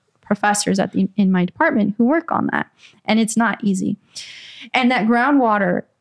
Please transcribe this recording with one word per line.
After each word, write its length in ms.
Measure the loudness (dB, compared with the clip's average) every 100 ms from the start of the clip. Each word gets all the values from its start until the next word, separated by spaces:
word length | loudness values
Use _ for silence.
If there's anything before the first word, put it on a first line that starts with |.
| _ _
professors 580 | -6 -2 0 0 0 -2
at 140 | -2
the, 160 | -2 -2 0
in 160 | 2
my 140 | 2 0
department 480 | 0 0 2 0 0
who 80 |
work 260 | 2 0 -2
on 200 | -4 -2
that, 180 | -4 -6 _ -20 _ -2
and 120 | 0
it's 200 | 0 0
not 260 | -2 0
easy. 320 | -2 -2 -2 -6 _ -20 -18 -20 -20 -20 -6
And 160 | 0 2
that 160 | 2 2
groundwater 800 | 2 2 2 2 2 0 -2 -6 _